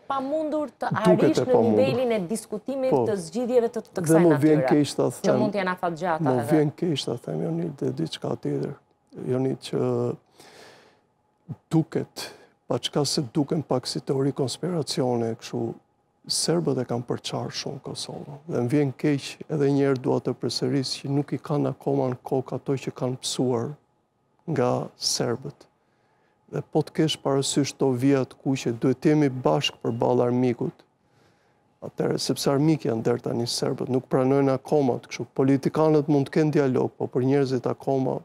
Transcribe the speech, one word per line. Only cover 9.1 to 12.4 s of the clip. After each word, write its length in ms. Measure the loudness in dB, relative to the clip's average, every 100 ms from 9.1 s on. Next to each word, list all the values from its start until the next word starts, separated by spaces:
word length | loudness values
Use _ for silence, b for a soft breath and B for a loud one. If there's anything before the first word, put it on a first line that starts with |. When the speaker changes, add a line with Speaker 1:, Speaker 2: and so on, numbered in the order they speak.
Speaker 2:
Jonit, 460 | -12 -4 -2 -2 -4
që 180 | -6 -2 -2 0 -2 -6 _ B B B B B B B _ _ _ _ -18 -18 _
duket 640 | 0 0 -4 -8 -10 -14 B